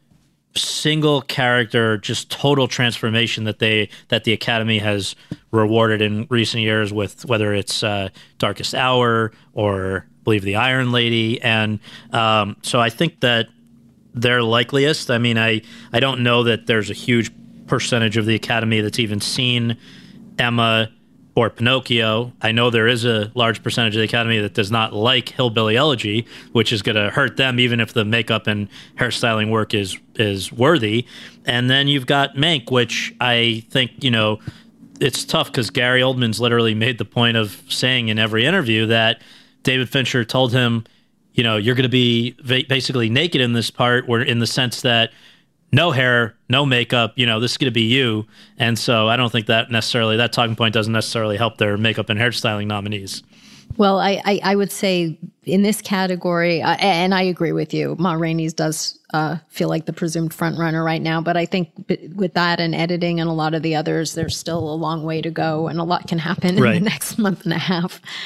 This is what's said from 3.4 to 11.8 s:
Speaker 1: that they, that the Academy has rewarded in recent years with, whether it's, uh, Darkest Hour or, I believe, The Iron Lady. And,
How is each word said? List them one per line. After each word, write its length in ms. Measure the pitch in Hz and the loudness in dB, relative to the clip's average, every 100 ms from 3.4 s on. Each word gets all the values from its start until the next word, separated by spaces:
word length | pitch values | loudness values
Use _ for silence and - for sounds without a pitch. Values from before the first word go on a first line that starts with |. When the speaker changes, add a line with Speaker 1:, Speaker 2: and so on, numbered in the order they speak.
Speaker 1:
that 140 | 110 104 | -6 0
they, 300 | 113 107 104 - - | 2 2 0 -6 -4
that 160 | 113 | -2
the 80 | - | 0
Academy 460 | 104 - 117 110 110 | 0 0 0 0 0
has 380 | 107 104 98 - _ - _ | 0 -2 -4 -10 _ -16 _
rewarded 500 | 110 107 113 113 107 | 2 4 4 4 2
in 260 | 104 104 117 | 0 -2 -2
recent 320 | 120 107 117 | 0 0 0
years 300 | 110 110 107 | 0 0 0
with, 320 | 104 95 - 160 | -2 -6 -8 -2
whether 260 | 113 104 | 0 2
it's, 300 | 101 95 - | 0 -2 -4
uh, 260 | 110 101 95 - - - | -2 -4 -6 -10 -20 -4
Darkest 360 | 110 101 - | -4 -4 -6
Hour 580 | 120 127 127 120 113 110 - _ | -2 2 2 2 2 -2 -6 _
or, 540 | - 104 98 95 95 - | -4 -2 -2 -2 -6 -8
I 160 | _ | _
believe, 180 | - 107 | -2 0
The 140 | 98 101 | 0 0
Iron 360 | 127 131 123 | 2 0 0
Lady. 500 | 120 117 117 113 123 | 0 2 0 0 0
And, 380 | 120 110 107 104 | 0 0 0 -4